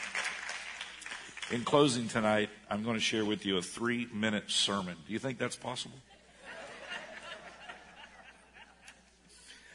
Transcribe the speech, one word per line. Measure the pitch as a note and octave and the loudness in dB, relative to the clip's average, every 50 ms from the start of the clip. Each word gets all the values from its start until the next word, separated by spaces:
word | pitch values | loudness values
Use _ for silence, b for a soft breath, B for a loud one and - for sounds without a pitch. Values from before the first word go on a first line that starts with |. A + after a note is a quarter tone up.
| - - - - - - - - - - - - - - - - - - - - - - B B B B B - - - | -6 -4 -4 -2 -2 -2 -4 -6 -8 -8 -8 -8 -8 -10 -10 -10 -10 -10 -12 -12 -10 -10 B B B B B -10 -4 -2
In | A2 A#2+ A2 | -2 0 2
closing | - D3+ C#3+ D3 C#3+ A#2+ B2 A#2 | 6 8 10 10 8 6 4 0
tonight, | G#2+ - A#2 G#2+ G#2+ G#2+ G#2+ G#2+ - - - - - | 2 2 4 6 6 6 6 4 2 -2 -12 -6 -4
I'm | G#2 G#2 G#2+ | -2 -2 0
gonna | A#2+ A2+ A2 | 0 0 2
share | G#2 - A#2+ A2 G#2+ | 2 2 4 4 4
with | G#2+ G#2+ F#2 - | 2 2 2 2
you | G2 F#2+ | 2 2
a | F2+ F2+ | 2 0
three-minute | - - A#2 A#2 A#2 A#2+ A#2+ A#2+ A#2+ A#2+ G#2 A2 A2 G#2+ G2+ - - | -2 -4 -2 0 0 2 0 -2 -2 -2 0 2 2 2 2 0 0
sermon. | - - - G#2+ G2+ G2+ F#2 F2+ F2 E2 D2+ | 2 2 4 4 2 2 0 -2 -6 -8 -6
Do | - G#2+ | -4 -4
you | |
think | G#2+ A#2 C3+ B2+ G#2+ | -2 -2 -2 -2 -2
that's | B2 A#2 - | -2 -4 -4
possible? | - - A#2+ B2+ - - - A#2 C3 - - - - - - - - - - - - - - - - - - F4 - - - - - - - - - - - - - - - - - - - - - - - - - - - - - - - - - - - - - - - - - - - - - - - B B B B B B B B | -6 -6 -6 -6 -6 -8 -10 -12 -18 -20 -20 -20 -20 -20 -20 -20 -20 -16 -14 -14 -12 -12 -12 -14 -14 -12 -10 -10 -10 -10 -12 -14 -14 -12 -12 -12 -12 -14 -16 -16 -16 -16 -16 -16 -16 -16 -20 -20 -20 -20 -20 -20 -20 -20 -20 -20 -20 -20 -20 -20 -20 -20 -20 -20 -20 -20 -20 -20 -20 -20 -20 -20 -20 -20 -20 B B B B B B B B